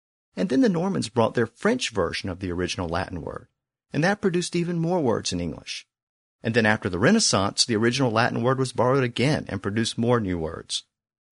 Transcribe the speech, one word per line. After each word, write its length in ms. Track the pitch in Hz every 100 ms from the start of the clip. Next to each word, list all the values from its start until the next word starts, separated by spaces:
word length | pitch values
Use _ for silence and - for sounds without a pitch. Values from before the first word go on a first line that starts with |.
| _ _ _
And 140 | - 185
then 120 | 262
the 80 | 247
Normans 400 | 175 190 170 110
brought 260 | 120 110
their 120 | - 110
French 440 | - 208 247 -
version 380 | 104 82 - 98
of 120 | 90
the 100 | 95
original 380 | 87 87 - 85
Latin 340 | 85 90 85
word, 240 | 67 - - _ _ _ _
and 100 | 143
that 180 | 170 208
produced 360 | 196 170 170 175
even 240 | 170 170
more 200 | 165 180
words 320 | 131 101 -
in 80 | 87
English. 460 | 85 - - - - _ _ _ _ _
And 100 | 120
then 140 | 117 107
after 220 | 107 104
the 100 | 87
Renaissance, 680 | 127 220 - 107 98 -
the 120 | - 107
original 340 | 117 123 127
Latin 320 | 110 120 120
word 160 | 117 131
was 140 | 131
borrowed 320 | - 120 139
again 400 | 127 123 127 131 -
and 160 | 101
produced 340 | 101 107 113 -
more 220 | 117 120
new 180 | 98 87
words. 460 | 80 82 - - - _ _ _ _